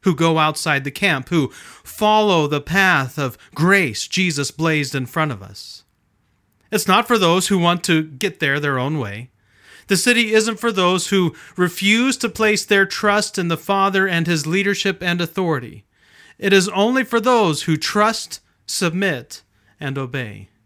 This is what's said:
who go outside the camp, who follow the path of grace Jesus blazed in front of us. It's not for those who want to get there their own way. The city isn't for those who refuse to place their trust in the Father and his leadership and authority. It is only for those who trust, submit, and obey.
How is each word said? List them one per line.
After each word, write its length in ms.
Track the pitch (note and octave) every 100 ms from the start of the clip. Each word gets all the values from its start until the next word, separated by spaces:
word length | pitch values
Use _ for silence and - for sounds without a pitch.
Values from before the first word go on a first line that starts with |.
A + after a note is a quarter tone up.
who 120 | G3
go 240 | D#3+ E3 D#3+
outside 460 | D#3 D3+ - C#3+
the 60 | C3+
camp, 400 | C#3 G3 C#3+ B2+
who 200 | E3+ C3 - - -
follow 640 | - - G#3+ G#3+ G#3 F3+ D3
the 140 | D3
path 580 | C#3+ F3+ F#3+ D#3+ C3 -
of 200 | C3+ - -
grace 520 | - E3+ G3 D#3+ G#2+ -
Jesus 440 | - F#3 C#3+ C#3
blazed 440 | - D#3+ D#3 C3+
in 120 | C#3 B2
front 260 | - D#3
of 100 | A2
us. 420 | G2+ G2+ - - _ _ _ _ _ _ _ _ _
It's 180 | G#3+ -
not 180 | F#3 -
for 100 | A#3
those 320 | F3+ F3 F3+
who 80 | G3
want 260 | E3+ F3
to 180 | - E3
get 380 | D#3 C3+ F#3+ G3
there 200 | D3 C#3
their 180 | D3 C3+
own 200 | B2+ D#3
way. 320 | A2 G2+ A#2+ _ _ _ _ - -
The 100 | F#3+
city 380 | - A#3+ A3
isn't 260 | A3 A3 A3
for 100 | A#3
those 360 | F#3+ C4+ C#4 -
who 280 | G3 F3 - - -
refuse 600 | F3+ - F#3+ A3 B3+ B3
to 100 | A#3
place 360 | - G#3+ G#3+ -
their 180 | G3+
trust 540 | G3 - G#3 G#3 G#3 -
in 100 | F3
the 80 | E3
Father 500 | - G3 G3 G3 F#3+
and 200 | E3+ E3
his 200 | E3+ C#3+
leadership 560 | F3+ G3 G3 G3 F#3+
and 160 | F3+ F3
authority. 640 | E3+ F3+ F3+ D3 A#2+ G#2+ _ _ _ _ - _
It 140 | G3+
is 160 | G3 F#3
only 360 | F#3+ G#3+ B3+
for 160 | A#3+ A#3
those 420 | A3+ B3 G3 D3
who 160 | - D#3
trust, 640 | - G#3 G#3+ A3 - - _ _ -
submit, 760 | - F3 E3+ G3 C#3 A#2 - _ _ _ _
and 140 | C#3+ C3+
obey. 520 | C3 C3+ A#2 G#2 G2+ _